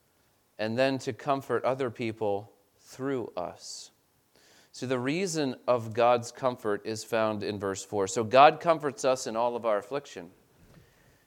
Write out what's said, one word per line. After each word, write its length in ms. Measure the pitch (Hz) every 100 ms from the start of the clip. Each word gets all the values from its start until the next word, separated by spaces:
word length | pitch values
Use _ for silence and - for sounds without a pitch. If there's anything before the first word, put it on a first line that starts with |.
| _ _ _ _ _ -
and 200 | 107 117
then 200 | 135 135
to 160 | 135
comfort 500 | 113 147 135 127 120
other 260 | 117 131 127
people 600 | 110 117 107 107 101 110 _ _ _
through 520 | - - 131 135 107 -
us. 540 | 85 85 - - - _ _ _ _ _ _ - _
So 140 | - 127
the 140 | 131
reason 560 | 123 165 196 160 139 - -
of 260 | 123 113
God's 380 | 110 117 123 117
comfort 500 | - 131 123 110 104
is 200 | - 110
found 400 | - 113 110 107
in 160 | 101 104
verse 260 | 98 95 -
four. 220 | 104 95
So 160 | -
God 360 | 110 127 147 156
comforts 460 | 170 160 147 120 135
us 220 | 131 127
in 100 | 110
all 180 | 120 120
of 100 | 113
our 120 | 104
affliction. 540 | 95 139 147 - 87 - _ _ - - - _ _ _